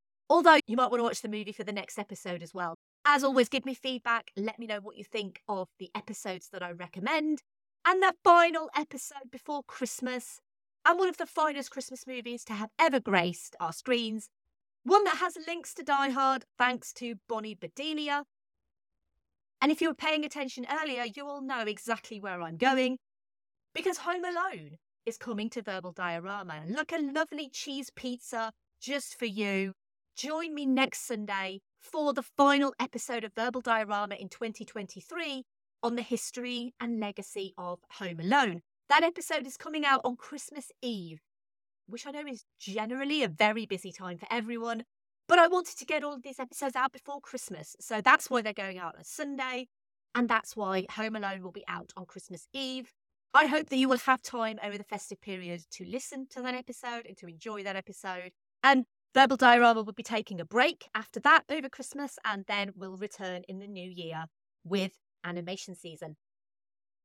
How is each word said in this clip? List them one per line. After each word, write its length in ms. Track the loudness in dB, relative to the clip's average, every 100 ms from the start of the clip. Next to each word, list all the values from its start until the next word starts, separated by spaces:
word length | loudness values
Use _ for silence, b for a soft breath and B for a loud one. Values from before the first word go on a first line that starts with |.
| _ _ 4
Although 300 | 8 10 10 8
you 80 | 2
might 160 | 2
want 80 | 2
to 40 |
watch 180 | 0 -2
the 80 | -4
movie 220 | -6 -6
for 120 | -8
the 80 | -6
next 260 | -6 -6 -8
episode 460 | -10 -10 -8 -8
as 100 | -8
well. 220 | -6 -6 -6 _ _ 4
As 180 | 4
always, 260 | 6 4 4
give 160 | 2 -4
me 80 |
feedback, 580 | -6 -6 -4 0 -2 -2 -6
let 240 | -4 -6
me 80 | -6
know 120 | -8
what 180 | -8 -16
you 60 |
think 380 | -8 -6 -6 -10 -6
of 220 | -4 -6 -10
the 100 | -10 -10
episodes 540 | -8 -8 -8 -8 -10
that 120 | -10
I 80 | -8
recommend. 720 | -8 -12 -6 -2 0 0 -2 -6 _ _ _ 2
And 160 | 6
the 120 | 4 6
final 460 | 8 10 8 4 -2 -4
episode 560 | -4 -8 -12 -14 -16
before 300 | -12 -6 -6
Christmas, 760 | -8 -6 -6 -4 -6 -6 -8 -16 _ _ _ _ 4
and 140 | 6
one 80 | 4
of 100 | 0
the 80 | -4
finest 460 | 0 0 0 -6
Christmas 340 | -8 -10 -12 -10
movies 380 | -8 -6 -8 -8
to 80 |
have 160 | -6 -4 4
ever 200 | 4 4
graced 560 | 4 4 4 0 -10 -8
our 120 | -6
screens, 580 | -4 0 0 0 -6 -8 _ _ _ _ _
one 200 | 6 6 6
that 120 | 2
has 200 | -2 -4 -8
links 260 | -8 -8 -8
to 80 |
Die 260 | -2 2 2
Hard 360 | 2 2 0 -4 0
thanks 340 | 2 2 -8
to 220 | -10 -10 -10 -6
Bonnie 280 | -6 -6 -10
Bedelia. 680 | -12 -8 -6 -4 -2 -2 -4 _ _ _ _ _ _ _ _ _ _ _ _ _
And 100 | 2
if 100 | 2
you 80 | 0
were 40 |
paying 320 | -2 0 0 -2
attention 400 | -6 -8 -8 -6 -4
earlier, 220 | -4 -6 -8 -10
you 100 | -12
will 160 | -10
know 200 | -6 -4
exactly 580 | -4 -6 -6 -6 -6 -12
where 220 | -8 -6
I'm 160 | -8 0
going, 400 | 2 4 2 0 _ _ _ _ _ _ _
because 260 | -4 -2 -2
Home 260 | -2 -2 -2
Alone 520 | -2 -2 -4 -12 -18 _ _ -10
is 120 | -8
coming 320 | -6 -4 -4
to 120 | -6
Verbal 300 | -6 -6 -8
Diorama. 680 | -6 -4 -4 -6 -8 -8 -10 -6
Look, 240 | -4 -4
a 100 | -2
lovely 480 | -2 -2 -2 -4 -10
cheese 400 | -10 -8 -8 -10
pizza 580 | -10 -8 -8 -8 -6 -6 -8 _ _
just 380 | -6 -6 -6 -6
for 80 | -6
you. 480 | -2 0 0 -2 -6 _ _ _ -10
Join 380 | -6 -6 -6
me 120 | -2 2
next 420 | 2 2 -2 -8
Sunday 540 | -6 -4 -4 -4 -8 -16 _
for 320 | -8 -2 0
the 80 | 0
final 520 | -2 4 6 6 4 0
episode 440 | -6 -6 -6 -6
of 100 | -6 -4
Verbal 260 | -2 -2
Diorama 540 | 0 0 0 -2 -4 -6
in 140 | -12
twenty 340 | -8 -8 -8 -12
twenty-three 800 | -10 -12 -14 -12 -8 -6 -6 -10 _ _ _
on 140 | -2 -2
the 60 |
history 720 | -2 -4 -4 -8 -6 -6 -6 -8
and 200 | -4 -4
legacy 540 | -4 -6 -10 -10 -10 -10
of 220 | -10 -10 _
Home 260 | -10 -8 -4
Alone. 420 | 2 4 2 -2 -10 _ 4
That 160 | 6
episode 440 | 6 2 -4 -4 -4
is 100 | -10
coming 280 | -6 0 4
out 160 | 4
on 120 | 2 -4
Christmas 540 | -10 -14 -12 -14 -14 -8
Eve, 380 | -6 -6 -8 -12 _ _ _ _ _ _ -16
which 180 | -14 -10
I 60 |
know 120 | -10 -10
is 140 | -12 -14 _
generally 640 | -8 -6 -4 -4 -2 0
a 60 | 0
very 360 | 2 2 2 -4
busy 260 | -6 -8
time 260 | -12 -12 -10
for 100 | -4
everyone, 540 | -4 -2 -4 -4 -6 -8 _ _ _ 4
but 120 | 8
I 80 | 8
wanted 300 | 6 -2 -8
to 60 | -4
get 180 | -4
all 100 | -4
of 80 | -8
these 180 | -12 -12
episodes 360 | -12 -6 -4 0
out 160 | -2
before 300 | -2 -12 -12
Christmas, 560 | -10 -12 -10 -12 -14 -16
so 220 | -6 2
that's 280 | 6 6 4
why 120 | -2
they're 100 | 0
going 260 | -4 -6 -8
out 200 | -10 -10
on 80 | -12
Sunday, 600 | -8 -6 -4 -4 -6 -8 _ _ _ _
and 140 | 0 2
that's 280 | 2 0 -4
why 300 | -2 -2 -2
Home 240 | -4 -6 -4
Alone 260 | -6 -6
will 120 | -10
be 100 | -12 -10
out 260 | -10 -10 -14
on 100 | -14
Christmas 420 | -16 -16 -16 -12
Eve. 400 | -8 -6 -8 -12 _ _ _ _
I 120 | 6 8
hope 240 | 4 2
that 80 | 2
you 100 | 4
will 120 | 4
have 240 | 4 0
time 360 | 0 -4 -4 -4
over 140 | -6 -8
the 60 |
festive 380 | -8 -10 -10 -14
period 400 | -10 -8 -8 -10 -12
to 120 | -16 -10
listen 400 | -8 -8 -12 -12
to 100 | -10
that 140 | -6 -6
episode 500 | -8 -12 -10 -10 -10
and 100 | -18
to 100 | -18
enjoy 360 | -14 -10 -8
that 120 | -6 -6
episode. 560 | -8 -10 -8 -8 -10 -18 _ _
And 220 | 8 8 6 _ _
Verbal 240 | 6 6 8
Diorama 460 | 10 10 10 6
will 100 | 2
be 80 | -8
taking 400 | -4 -4 -4 -8
a 40 | -2
break 420 | 2 2 2 -6 -8
after 240 | -6 2
that 240 | 6 6 6
over 220 | -2 -4
Christmas, 480 | -10 -10 -8 -8 -6 -6
and 180 | -4 -2
then 240 | -2 -2 -6
we'll 220 | -12 -10
return 460 | -10 -8 -8 -8 -10
in 120 | -12
the 80 | -12
new 220 | -12 -12
year 360 | -10 -10 -8 -10 _ _ _
with 300 | -2 0 0 -6 _ _
animation 520 | -8 -6 -6 -8 -10 -14
season. 400 | -16 -14 -14 -16 _ _ _ _ _ _ _ _